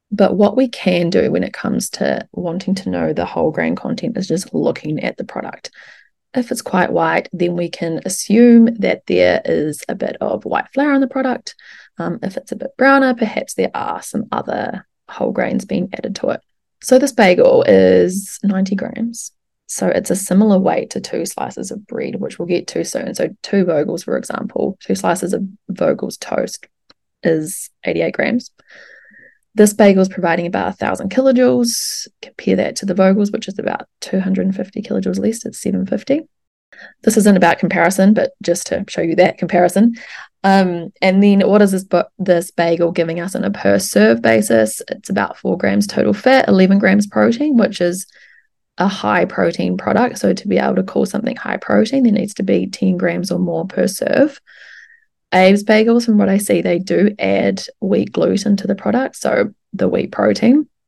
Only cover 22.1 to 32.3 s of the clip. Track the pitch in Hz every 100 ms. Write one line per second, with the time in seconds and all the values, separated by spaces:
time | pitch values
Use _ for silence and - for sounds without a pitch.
22.1 | 190 - - 175 175 - 165 165 - -
23.1 | - 160 - - 196 180 156 156 165 -
24.1 | - - - - - - - - 196 185
25.1 | 170 180 - 190 - - 180 165 - -
26.1 | - - - - - _ _ _ _ _
27.1 | _ 175 160 156 - - _ - 170 165
28.1 | - - 247 - _ _ - - - _
29.1 | _ - _ _ 214 208 208 208 190 190
30.1 | 190 175 175 175 190 - - - - 190
31.1 | 254 269 247 254 247 233 - - - -
32.1 | _ -